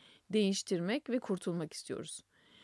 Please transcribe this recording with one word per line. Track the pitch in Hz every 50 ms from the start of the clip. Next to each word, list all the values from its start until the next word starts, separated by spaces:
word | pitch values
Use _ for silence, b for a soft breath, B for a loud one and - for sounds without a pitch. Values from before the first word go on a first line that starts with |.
| b b b b b b
değiştirmek | 185 214 208 190 196 - - - 196 170 170 185 226 294 - -
ve | 233 254
kurtulmak | - - 190 180 - 190 170 175 160 156
istiyoruz. | - - - - 135 - 160 156 - - - _ b b b b b b